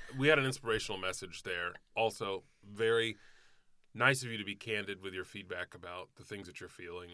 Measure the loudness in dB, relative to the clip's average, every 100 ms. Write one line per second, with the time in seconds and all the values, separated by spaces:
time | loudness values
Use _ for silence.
0 | -4 4 6 8 6 0 0 0 0 -2
1 | -2 -4 -8 -8 -4 -2 -4 -6 _ 2
2 | 2 2 -2 -4 -6 _ -12 0 4 4
3 | 4 -2 -14 -20 -20 -20 _ -20 _ 4
4 | 4 4 0 -6 -6 -6 -4 -4 -4 -6
5 | -6 -6 -8 -10 -8 -8 -8 -10 -12 -12
6 | -12 -16 -12 -10 -10 -14 -14 -14 -12 -10
7 | -12